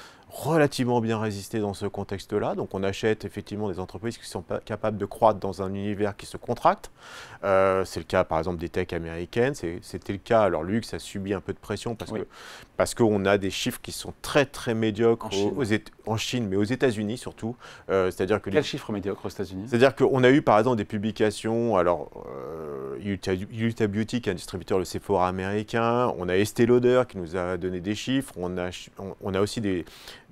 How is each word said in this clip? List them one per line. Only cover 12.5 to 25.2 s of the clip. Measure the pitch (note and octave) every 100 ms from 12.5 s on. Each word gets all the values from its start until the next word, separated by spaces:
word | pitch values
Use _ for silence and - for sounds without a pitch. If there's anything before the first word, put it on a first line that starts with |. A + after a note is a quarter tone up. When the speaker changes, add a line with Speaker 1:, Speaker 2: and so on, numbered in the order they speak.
| - - -
Speaker 1:
parce | F#2
qu'on | - A#2 G#2
a | G2 G2+
des | F#2+
chiffres | - B2+ -
qui | -
sont | - - -
très, | - D3+ C3+
très | - -
médiocres | A2+ A2 G2+ A#2 A2+ A2
Speaker 2:
En |
Chine. | G2 G2+ F#2+
Speaker 1:
aux, |
aux |
Éta-, | G2+ G#2+ - - -
en | A2
Chine, | - B2+ G#2+
mais | F#2+
aux |
États-Unis | G#2 B2+ C3+ G#2+ G#2 B2+
surtout. | - - A2+ A#2 - - -
Euh, | F#2+ F#2
c'est-à-dire | - F#2 G#2
que | -
les | D3+
Speaker 2:
Quel |
chiffre | C3+ C#3+ -
médiocre | G#2 G2 F#2 G#2
aux |
États-Unis ? | - F#2 F#2+ A2
Speaker 1:
C'est-à-dire | A#2 C3
qu'on | - B2 B2+
a | B2+
eu, | C#3+
par | D3+ G#2+
exemple, | A#2 A#2
des |
publications. | G2+ G#2+ A2 - G#2+ - A2 A2+ A#2 G2
Alors, | F2 E2 - - A1
euh, | C2+ C2 D#2+ D2+ C#2 C2+ B1+
Ulta, | G2+ G2 -
Ulta | F#2 G2+ A2+ A#2 A#2 A2
Beauty, | G2+ A2 B2
qui | G#2+
est |
un |
distributeur, | F2 - F#2 F2 F#2+
le |
Sephora | F2 F#2+ - F#2+